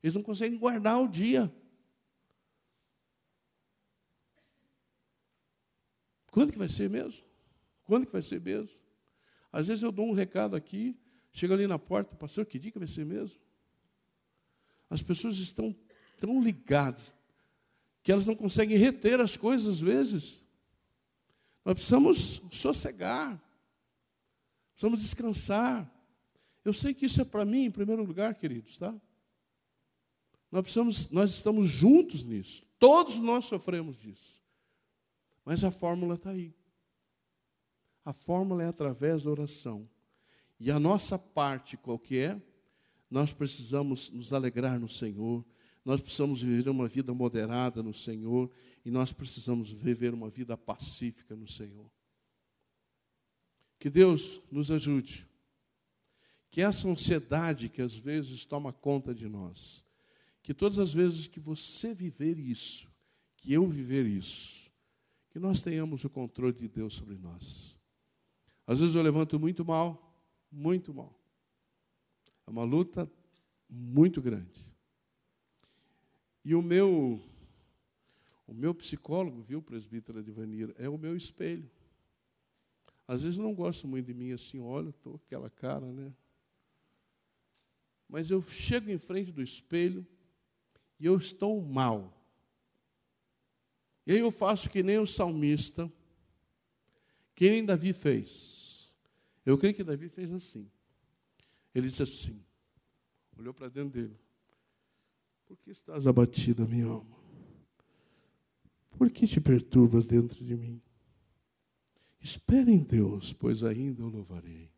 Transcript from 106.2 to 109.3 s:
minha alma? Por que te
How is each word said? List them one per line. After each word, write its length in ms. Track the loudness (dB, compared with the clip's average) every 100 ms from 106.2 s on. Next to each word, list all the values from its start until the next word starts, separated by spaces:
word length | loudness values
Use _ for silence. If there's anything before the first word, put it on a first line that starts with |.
| 6 4 0 0
minha 220 | 0 0 -2
alma? 300 | -4 -12 -20 -20 -20 -20 -20 _ _ _ _ _ _ _ _ _ _ _ _ _
Por 200 | 4 4
que 160 | 6
te 140 | 2